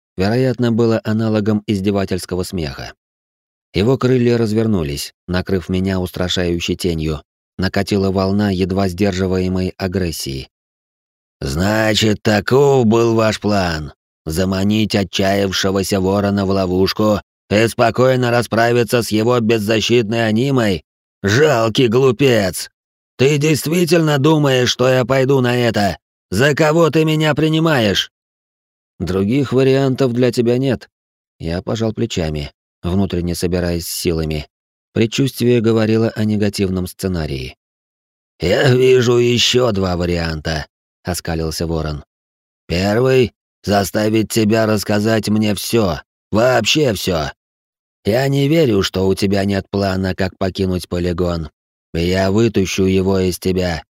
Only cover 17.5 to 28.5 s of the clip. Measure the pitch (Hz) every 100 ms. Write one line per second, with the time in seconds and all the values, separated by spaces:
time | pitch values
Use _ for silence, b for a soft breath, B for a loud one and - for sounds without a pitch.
17.5 | 101 113 - 117 107 131 127 123 120 110
18.5 | 107 117 120 117 123 110 104 110 123 110
19.5 | 113 101 113 101 120 104 117 113 107 139
20.5 | 131 110 87 - _ _ _ 98 110 156
21.5 | 123 113 107 123 113 135 113 139 120 95
22.5 | 82 - _ _ _ _ - 131 147 151
23.5 | 151 143 175 175 170 156 147 139 156 143
24.5 | 131 120 - 127 131 120 135 131 139 123
25.5 | 123 120 107 101 85 _ _ - 92 143
26.5 | 147 156 160 160 156 156 156 156 143 156
27.5 | 160 165 147 107 92 - _ _ _ _